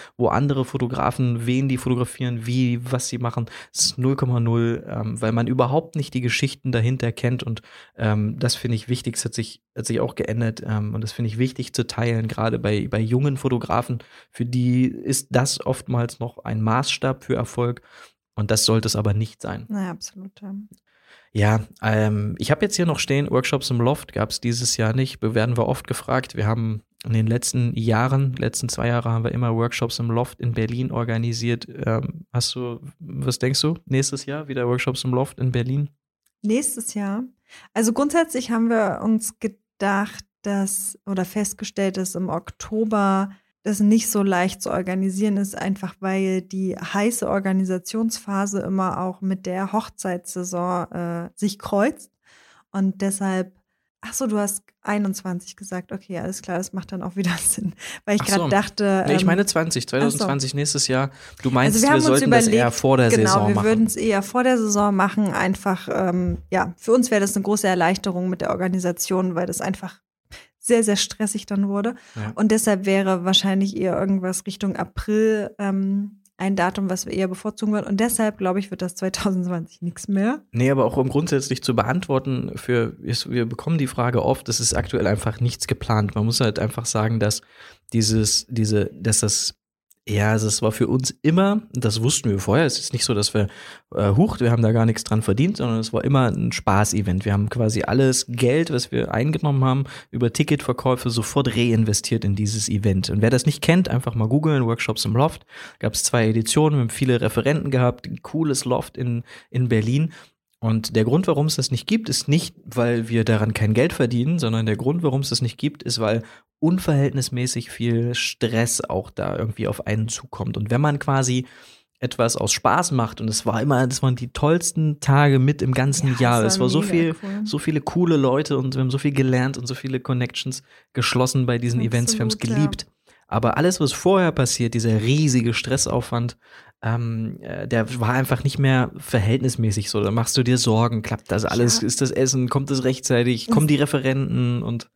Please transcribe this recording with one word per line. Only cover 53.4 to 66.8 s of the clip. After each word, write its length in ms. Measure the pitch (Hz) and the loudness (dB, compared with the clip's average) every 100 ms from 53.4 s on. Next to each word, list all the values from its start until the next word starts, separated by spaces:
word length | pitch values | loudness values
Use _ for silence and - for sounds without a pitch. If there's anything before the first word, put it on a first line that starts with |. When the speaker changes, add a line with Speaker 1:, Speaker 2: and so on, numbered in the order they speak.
| 185 _ _ _ _ _ | -4 _ _ _ _ _
Speaker 2:
ach 140 | 226 | -10
so, 120 | - 262 | -4 -2
du 120 | 208 | 0
hast 260 | 202 202 - _ | -2 -4 -12 _
einundzwanzig 760 | - 208 202 190 185 180 - | -4 -2 -2 -4 -6 -8 -8
gesagt. 380 | - 196 180 180 | -16 -10 -10 -8
Okay, 260 | 190 - 175 | -12 -10 -8
alles 240 | 170 190 | -8 -8
klar, 160 | - 175 | -6 -6
das 140 | 190 | -6
macht 180 | 190 - | -8 -10
dann 140 | 185 | -8
auch 100 | 180 | -8
wieder 160 | 185 175 | -4 -2
<laughs> 80 | 170 | -2
Sinn. 360 | - - 202 - - - | -2 -4 -4 -8 -12 -10
Weil 120 | - 208 | -2 0
ich 60 | |
Speaker 1:
Ach 40 | - | 2
Speaker 2:
grad 120 | 196 | 0
Speaker 1:
so. 80 | 160 | 2
Speaker 2:
dachte, 560 | 196 208 - 202 190 - | 2 2 0 2 2 2
Speaker 1:
Nee, 80 | |
ich 60 | 151 | 2
Speaker 2:
ähm, 60 | 185 | 4
Speaker 1:
meine 180 | 185 196 | 4 2
zwanzig. 380 | 160 165 127 120 | 0 0 -2 -2
Speaker 2:
ach 40 | |
so. 60 | 127 | 0
Speaker 1:
zweitausendzwanzig, 580 | 233 - 196 139 131 | 2 0 0 0 -2
nächstes 340 | 139 143 143 - | -2 -2 0 0
Jahr. 220 | 131 135 - - - | 0 0 -4 -20 -6
Du 80 | 127 | 0
meinst, 240 | 127 135 214 | 4 4 4
Speaker 2:
Also 60 | |
wir 40 | 277 | 4
Speaker 1:
wir 40 | |
Speaker 2:
haben 60 | - | 6
uns 80 | - | 6
Speaker 1:
sollten 240 | - 269 | 4 6
das 140 | - - | 6 6
Speaker 2:
überlegt, 160 | 113 | 4
Speaker 1:
eher 80 | 120 | 4
vor 240 | - 135 131 | 2 4 6
der 140 | 120 | 6
Speaker 2:
genau, 160 | 113 104 | 6 6
Speaker 1:
Saison 200 | - 208 | 4 4
Speaker 2:
wir 80 | |
Speaker 1:
machen. 100 | 202 | 2
Speaker 2:
würden's 300 | 214 220 220 | 4 4 2
eher 280 | - 220 196 | 2 0 0
vor 200 | 196 247 | 0 0
der 160 | 247 254 | 2 2
Saison 340 | 214 202 208 | 2 2 2
machen. 360 | 190 190 196 202 | 4 2 2 0
Einfach, 600 | - 185 190 202 185 - | 0 0 0 -2 -4 -2
ähm, 460 | - 190 180 180 175 - | -2 0 0 0 -4 -2
ja, 240 | 185 175 | -2 -2
für 160 | 170 | -4